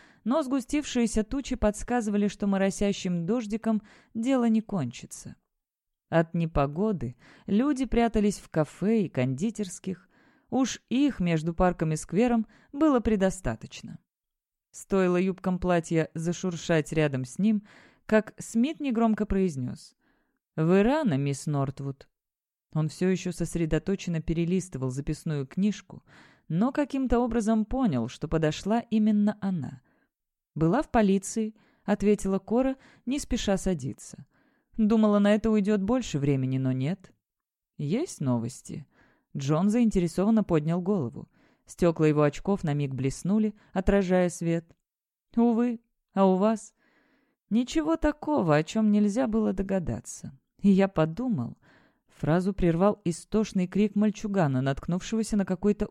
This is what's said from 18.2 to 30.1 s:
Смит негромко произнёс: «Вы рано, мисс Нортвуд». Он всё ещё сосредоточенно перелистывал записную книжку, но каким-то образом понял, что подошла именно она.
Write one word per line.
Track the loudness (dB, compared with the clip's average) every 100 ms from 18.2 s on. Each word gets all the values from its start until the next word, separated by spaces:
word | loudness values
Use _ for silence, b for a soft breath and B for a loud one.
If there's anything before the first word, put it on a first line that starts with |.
| 2 -8
Смит | -4 0 0 -2
негромко | -2 2 2 2 0
произнёс: | 0 0 -2 -8 -8 -16 _ _ _ _ _ _ -2
«Вы | 2 4
рано, | 4 2 0 0
мисс | -2 -4 -4
Нортвуд». | -2 -2 -6 -10 -12 -16 _ _ _ _ _ _
Он | -2 -2
всё | 0 0
ещё | 0 -4
сосредоточенно | -6 -4 -2 0 0 0 -4 -4 -4
перелистывал | -2 -2 0 -2 -4 -6 -6
записную | -4 -6 -6 -4 -6 -4
книжку, | -2 -2 -2 -10 -20 _ b b b b
но | 0 0
каким-то | 0 -2 -2 0 2
образом | 2 0 2 0
понял, | 0 0 0 0 -4
что | -6 -4
подошла | 0 0 -2 -2 -2
именно | 0 0 2 4 2 0
она. | -4 -6 -8 -12 _ _ _